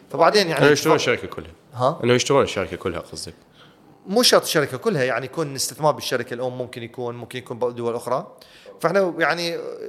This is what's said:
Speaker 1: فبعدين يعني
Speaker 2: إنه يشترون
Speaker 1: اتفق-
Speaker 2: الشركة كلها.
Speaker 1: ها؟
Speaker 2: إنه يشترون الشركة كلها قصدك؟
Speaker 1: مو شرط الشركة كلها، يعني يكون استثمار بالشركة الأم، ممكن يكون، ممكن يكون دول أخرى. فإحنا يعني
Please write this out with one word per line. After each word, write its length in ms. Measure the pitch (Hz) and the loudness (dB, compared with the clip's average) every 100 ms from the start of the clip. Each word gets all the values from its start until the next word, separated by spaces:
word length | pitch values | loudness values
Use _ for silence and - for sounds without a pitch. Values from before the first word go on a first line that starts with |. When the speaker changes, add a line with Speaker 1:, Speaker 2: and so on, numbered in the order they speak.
| - | -8
Speaker 1:
فبعدين 380 | 139 165 202 175 | 2 4 4 2
يعني 140 | 139 | 4
Speaker 2:
إنه 80 | 139 | 4
يشترون 240 | 147 156 151 | 6 4 2
Speaker 1:
اتفق- 140 | 131 | 2
Speaker 2:
الشركة 180 | 113 87 | -2 -4
كلها. 240 | - 80 - _ | -12 -14 -18 _
Speaker 1:
ها؟ 260 | 117 127 160 | -2 -2 0
Speaker 2:
إنه 100 | 120 | 2
يشترون 300 | 123 - 139 | 2 4 4
الشركة 340 | 101 - 87 87 | 2 0 -6 -6
كلها 220 | 95 82 | -6 -6
قصدك؟ 340 | - 78 - - _ _ - _ - _ - | -8 -12 -14 -16 _ _ -20 _ -20 _ -4
Speaker 1:
مو 160 | 208 | 2
شرط 180 | 247 190 | 4 4
الشركة 360 | - 165 139 127 | 4 0 0 -2
كلها، 260 | 226 165 | -2 0
يعني 220 | 127 120 131 | 0 -2 -4
يكون 300 | - 147 135 | -6 -6 -4
استثمار 360 | - 131 151 | -6 -2 0
بالشركة 420 | 120 - 127 117 | 0 -2 -4 -4
الأم، 240 | 120 127 127 | -6 -6 -6
ممكن 260 | 120 123 | -8 -10
يكون، 320 | 113 120 120 120 | -12 -8 -8 -8
ممكن 240 | 113 127 | -10 -12
يكون 200 | 117 120 | -10 -4
دول 360 | 120 120 117 117 | -4 -2 -4 -4
أخرى. 320 | 117 131 196 - - - - - | -4 -4 -6 -16 -20 -20 -20 -4
فإحنا 320 | 160 196 185 156 | 2 4 4 2
يعني 400 | 151 170 170 160 135 123 | 0 0 -2 -6 -8 -10